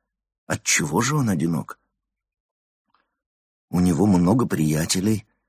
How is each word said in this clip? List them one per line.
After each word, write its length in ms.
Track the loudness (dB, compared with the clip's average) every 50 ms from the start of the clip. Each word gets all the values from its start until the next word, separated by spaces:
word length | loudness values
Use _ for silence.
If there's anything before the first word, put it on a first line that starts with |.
| _ _ _ _ _ _ _ _ _
Отчего 540 | -8 -8 -6 -4 -2 -2 -2 -2 -2 -2 -2
же 160 | 0 0 0
он 120 | 0 0 0
одинок? 520 | 0 0 0 -2 -2 -4 -6 -8 -14 -20 _ _ _ _ _ _ _ _ _ _ _ _ _ _ _ _ _ _ _ _ _ _ _ _ _ _ _ _ _ _ _ _ _ _ _ _ _ _
У 120 | -2 0
него 260 | 2 2 2 2 2
много 400 | 4 4 4 4 4 2 2 0
приятелей, 800 | 0 -2 -2 0 0 0 -2 -2 -2 -2 -2 0 0 -2 -2 -4 _ _ _ _